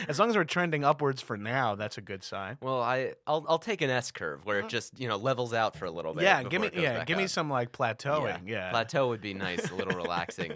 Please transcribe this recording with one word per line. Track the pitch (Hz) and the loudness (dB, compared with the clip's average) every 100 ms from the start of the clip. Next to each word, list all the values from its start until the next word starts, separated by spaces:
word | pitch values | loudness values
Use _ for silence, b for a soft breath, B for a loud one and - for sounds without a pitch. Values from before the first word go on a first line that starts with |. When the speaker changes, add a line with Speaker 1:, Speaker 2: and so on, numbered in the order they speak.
| 170 | -2
Speaker 1:
as | 139 | 2
long | 226 | 4
as | 214 | 4
we're | |
trending | 160 180 175 151 | 2 2 2 4
upwards | 143 147 143 131 | 4 4 2 0
for | - 107 | -4 -6
now, | 107 131 120 101 | -2 0 2 0
that's | 104 - | -4 -6
a | |
good | 101 98 | -10 -10
sign. | - 98 98 127 | -8 -6 -6 -6
Speaker 2:
Well, | 131 131 | -2 0
I, | 120 127 127 - | 2 0 0 -4
I'll, | - 156 147 | -2 0 2
I'll | 165 | 0
take | 226 190 | 0 0
an | 143 | 2
S | 123 123 | 2 0
curve | - 85 71 | -4 -6 -4
where | 101 101 | 0 0
it | |
Speaker 1:
Uh, | - | 0
Speaker 2:
just, | 117 - - | -2 -4 -6
you | 127 | -2
know, | 101 | 0
levels | 123 123 120 | 2 0 0
out | 113 110 - | 2 2 0
for | |
a | 92 | -6
little | 82 80 | -4 -4
bit | 151 | 2
Speaker 1:
Yeah, | 185 165 | 4 4
Speaker 2:
before | 127 | 2
Speaker 1:
give | 180 | -2
me, | 208 | -2
Speaker 2:
it | |
goes | 180 | 0
Speaker 1:
yeah, | 151 120 | 0 0
Speaker 2:
back | - | 0
Speaker 1:
give | 180 | 0
me | |
Speaker 2:
up. | 190 | 0
Speaker 1:
some, | - 156 | 0 0
like, | 131 120 | 0 -2
plateauing. | - 120 110 139 151 123 90 | 0 0 0 0 0 0 -4
Speaker 2:
Yeah. | 90 110 | -4 -4
Speaker 1:
Yeah. | 92 | 0
Speaker 2:
Plateau | 117 113 147 127 | 0 2 2 2
would | 113 | 2
be | 101 | -4
nice, | 95 95 87 85 | -4 -2 -2 -2
a | 90 | -2
little | 95 90 | -2 -2
Speaker 1:
<laughs> | |
Speaker 2:
relaxing. | 85 87 87 - 85 | 0 -2 -2 -4 -6